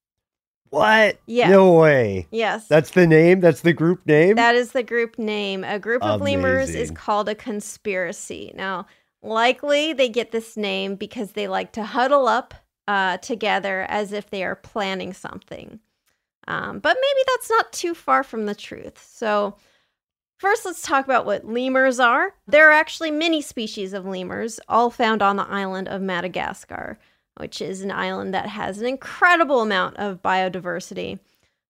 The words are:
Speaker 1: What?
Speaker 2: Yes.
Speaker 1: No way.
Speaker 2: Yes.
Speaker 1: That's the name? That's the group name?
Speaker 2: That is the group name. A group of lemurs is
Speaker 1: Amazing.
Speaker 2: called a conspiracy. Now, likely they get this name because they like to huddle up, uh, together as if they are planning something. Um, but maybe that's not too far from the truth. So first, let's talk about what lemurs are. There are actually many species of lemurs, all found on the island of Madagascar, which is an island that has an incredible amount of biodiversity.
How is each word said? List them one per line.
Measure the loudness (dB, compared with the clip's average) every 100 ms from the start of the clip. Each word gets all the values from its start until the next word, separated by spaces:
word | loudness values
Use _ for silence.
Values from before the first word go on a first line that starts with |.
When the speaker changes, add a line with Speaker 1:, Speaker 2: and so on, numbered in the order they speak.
| _ _ _ _ _ _ _
Speaker 1:
What? | 0 4 6 4 0 -4
Speaker 2:
Yes. | 2 8
Speaker 1:
No | 8 10
way. | 8 8 6 4 0 -4
Speaker 2:
Yes. | -2 -2 -4 2
Speaker 1:
That's | 4 4
the | 4 6
name? | 8 8 6
That's | 4 4
the | 2
group | 2 2 0 2
name? | 4 6 6
Speaker 2:
That | 4 2
is | 0
the | -4
group | -2 -2 -4 -4
name. | -6 -4 -4 -6
A | -6 -6
group | -4 -2
of | 0 -2
lemurs | -2 0 0 0 -2
is | -4
Speaker 1:
Amazing. | -8 -8
Speaker 2:
called | -4 -2 -2
a | -6
conspiracy. | -8 -10 -10 -10 -6 -4 -6 -8 -14 -14 -14 -10
Now, | -8 -8 -10 _ _ _
likely | -6 0 0 0 0 0 0
they | 0 -2
get | -2 -6
this | -6 -8 -6
name | -4 -4 -6 -8
because | -10 -12 -10
they | -8 -6
like | -6 -6
to | -10
huddle | -6 -2 2 2 2
up, | 0 -4 -14 _ _ -4
uh, | -2 -2 -4
together | -6 -4 -2 -2 -2 -4 -4
as | -6 -6
if | -8 -10
they | -8 -8
are | -8
planning | -10 -6 -6 -6 -10
something. | -12 -16 -16 -18 -18 -18 -20 _ _ _ _ _ _ -10
Um, | -8 -8 -4
but | -4 0
maybe | 0 0 0
that's | -2 0
not | -2 -2
too | -6 -8 -6
far | -2 0
from | -2 -6 -8
the |
truth. | -8 -14 -16 -18 -20
So | _ -8 -2 -2 -2 -8 _ _ _ _ _ _ _ _
first, | -2 -2
let's | -4 -10
talk | -2 -2
about | 0 0 0
what | -4
lemurs | -4 -4 0 2 2 2
are. | 2 2 -2 -6 2
There | 6 8
are |
actually | 6 2 -4 -6
many | -2 0 -2
species | -4 -10 -8 -8 -8
of | -8 -8
lemurs, | -8 -8 -8 -8 -10 -2
all | 0 0
found | 0 0 2
on | 0 0
the | -4
island | -6 -6 -6 -8
of | -6
Madagascar, | -6 -6 -6 -6 -8 -10 -14 -14 -14 -16 _ _ _ -16
which | -14 -10
is | -10 -8
an | -8
island | -6 -6 -6 -6 -6
that | -6
has | -8 -8 -6
an | -8
incredible | -8 -10 0 4 4 2 0
amount | 0 0 -2 -6
of | -8 -4
biodiversity. | -2 0 -2 -4 -8 -8 -10 -10 -10 -12 _ _ _ _